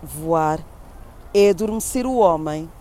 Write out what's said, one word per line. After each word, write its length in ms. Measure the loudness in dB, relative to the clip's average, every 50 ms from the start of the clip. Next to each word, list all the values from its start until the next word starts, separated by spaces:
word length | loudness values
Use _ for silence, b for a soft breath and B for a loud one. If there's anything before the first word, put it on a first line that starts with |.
| -18
Voar 560 | -16 -14 -10 -4 -2 0 0 0 0 -2 -4 -8 -14 -20 -20 -20 -20 -20 -20 -20 -20 -20 -20 -20 -2 2
é 160 | 4 4 6
adormecer 560 | 4 2 -2 -4 -4 -4 -6 -4 -4 -4 -2
o 120 | -2 2 4
homem 520 | 4 4 4 2 -2 -6 -6 -8 -10 -12 -16 -20